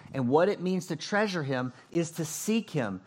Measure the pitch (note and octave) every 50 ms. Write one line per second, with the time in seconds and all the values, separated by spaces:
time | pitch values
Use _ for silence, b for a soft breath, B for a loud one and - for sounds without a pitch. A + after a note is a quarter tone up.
0 | B B B C3+ C3 A#2+ C3+ D#3 F3 G3 G3+ - F3 F#3 F#3 F#3 F3+ - E3+ D3+
1 | - - G#3 G3+ A3 G#3+ F#3 F3 D3 C3+ C#3 B2+ B2+ B2+ - B B B B E3+
2 | E3+ D#3+ - - D#3+ D#3 - - - - A3 A3+ A3 - - D3+ A#2+ G#2 F#2+ F#2
3 | B